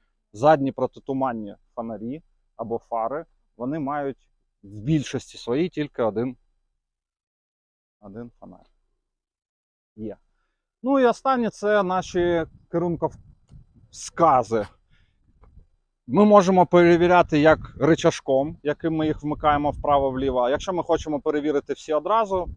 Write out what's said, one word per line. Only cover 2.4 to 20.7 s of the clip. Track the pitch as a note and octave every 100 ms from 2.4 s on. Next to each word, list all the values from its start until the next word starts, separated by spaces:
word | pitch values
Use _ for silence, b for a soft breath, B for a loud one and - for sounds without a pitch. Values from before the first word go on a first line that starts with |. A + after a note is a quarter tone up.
| _ -
або | A2+ A#2
фари, | - A#2 A2+ D3 E3 _ _ -
вони | B2 D#3+
мають | C#3 D3 C#3 - _ _ _ _
в | G2 G#2
більшості | A#2+ D#3 - B2+ - -
своїй | - C3+ F3+
тільки | D3+ D3 -
один, | A2+ G2+ B2+ B2 _ _ _ _ _ _ _ _ _ _ _ _ _ _ _ _
один | G#2 G#2+ A#2+ _
фонар. | G2 F2+ _ _ _ _ _ _ _ _ _ _ _ _ _ G#2+
Є. | G#2+ F#2+ _ _ _ _ _ _
Ну | B3 C#4
і | A#3+
останнє, | - C4+ B3 A3
це | - G#3 G#3
наші | F#3 F#3 - F3+ F3 E3+ D#3 - _
керунковскази. | E3+ F3 D#3+ D#3 - - _ _ - - _ _ - - - D#3+ C3 G#2+ A2 G2+ _ _ _ _ _ _ _ - - _ _ _ _ -
Ми | D#3+
можемо | G#3 G#3 F3+ F#3 E3+
перевіряти | F3 E3+ E3+ F3 F3+ - D3+
як | D#3 C#3+ - -
рычажком, | C#3+ E3 E3 - - C3+ D3+ E3
яким | C#3+ D3 E3 D#3+
ми | D#3
їх | D3
вмикаємо | D3 D3 D3+ D3 D3
вправо-вліво. | B2 D3 C#3+ C3+ C3 C3+ B2+
А | B2
якщо | D3 G3